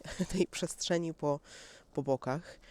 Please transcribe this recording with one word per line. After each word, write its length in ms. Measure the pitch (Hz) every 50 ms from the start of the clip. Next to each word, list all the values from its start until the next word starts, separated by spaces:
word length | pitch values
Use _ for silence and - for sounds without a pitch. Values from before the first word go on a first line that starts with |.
| -
<laughs> 260 | 156 - - 180 -
tej 140 | - 190 175
przestrzeni 680 | - - - 180 - - - - - 175 170 170 165 156
po, 260 | - 151 147 143 151 - - - - - - - - - - -
po 80 | 147
bokach, 560 | 135 139 131 - - 127 135 165 - - - - - -